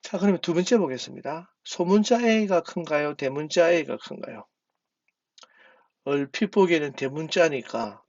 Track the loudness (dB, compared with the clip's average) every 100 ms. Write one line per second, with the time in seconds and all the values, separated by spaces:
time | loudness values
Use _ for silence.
0 | -6 0 2 2 0 0 4 2 2 -4
1 | -10 -10 -10 -10 -12 _ -16 -4 2 4
2 | 4 2 2 2 2 0 0 -10 -2 -2
3 | -2 -2 -4 -4 -2 4 4 4 0 -8
4 | -10 -14 -14 -14 -20 _ _ _ _ _
5 | _ _ _ _ -20 _ -20 _ _ _
6 | -2 -2 -2 -2 0 4 4 4 0 -4
7 | -6 -6 -4 2 2 0 -6 -6 -6 -10